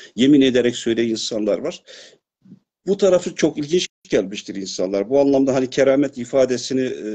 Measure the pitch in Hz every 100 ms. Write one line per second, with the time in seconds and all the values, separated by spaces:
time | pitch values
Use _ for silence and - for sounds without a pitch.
0 | - - 135 147 135 123 120 117 - 117
1 | 117 110 - 113 107 92 135 185 _ -
2 | - _ _ _ - - _ _ - 196
3 | 196 180 180 - 165 147 143 175 - _
4 | - 135 95 104 - 95 95 - 92 101
5 | 101 139 139 135 135 131 127 - 135 135
6 | 139 123 123 139 131 123 - 131 127 73
7 | 104